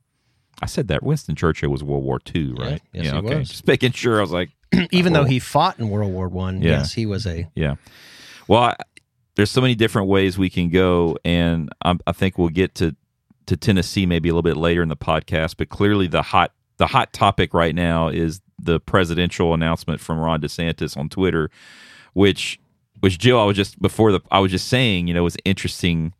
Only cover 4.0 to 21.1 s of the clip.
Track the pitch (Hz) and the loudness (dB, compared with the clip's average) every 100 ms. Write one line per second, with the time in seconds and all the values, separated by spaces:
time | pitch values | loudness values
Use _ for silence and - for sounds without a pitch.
4 | - 110 95 87 90 _ _ 180 170 180 | 0 2 0 -2 -6 _ _ 0 2 2
5 | 180 160 135 127 - 147 175 185 113 104 | 4 2 2 0 0 0 0 -2 -4 -2
6 | 101 92 92 90 92 95 82 76 69 - | -2 -4 -4 -4 -4 -2 2 2 0 -4
7 | 107 98 107 82 80 - 78 71 - - | -4 -4 -4 -6 -8 -4 -4 -4 -12 -20
8 | - - - - - - 120 - - _ | -20 -20 -20 -20 2 4 4 -2 -12 _
9 | _ _ _ - 104 - 127 117 110 120 | _ _ _ -2 0 2 0 2 2 2
10 | 98 98 95 90 92 - 87 90 92 87 | 2 2 2 0 -2 0 2 2 4 4
11 | 85 - 87 87 85 82 78 - 82 87 | 2 -2 0 2 2 0 -4 -4 -2 -2
12 | - 85 95 - 85 80 92 - 85 69 | -2 -2 -2 0 -2 2 -2 0 -4 -4
13 | _ _ _ _ - 90 - 95 85 - | _ _ _ _ -6 -2 2 0 0 -2
14 | 92 85 82 82 85 73 85 85 82 76 | 0 2 2 2 0 0 0 2 0 -4
15 | - 80 - 82 80 - 80 - 101 104 | -2 -2 -2 -2 -2 -6 -10 -2 0 2
16 | 90 80 71 95 85 _ _ _ 82 131 | 0 0 0 0 0 _ _ _ 0 0
17 | - - 104 - 90 90 82 80 85 82 | -2 0 0 2 0 2 0 0 0 0
18 | 82 85 82 78 _ - 85 80 - 101 | 0 -2 -4 -4 _ -10 -2 -2 0 0
19 | 85 82 87 - 85 82 82 82 - 78 | 2 0 -2 0 0 0 0 -2 -6 -8
20 | - 80 80 80 73 - 85 78 78 - | -6 -4 -2 -2 -4 -6 -6 -4 -8 -6
21 | 73 | -8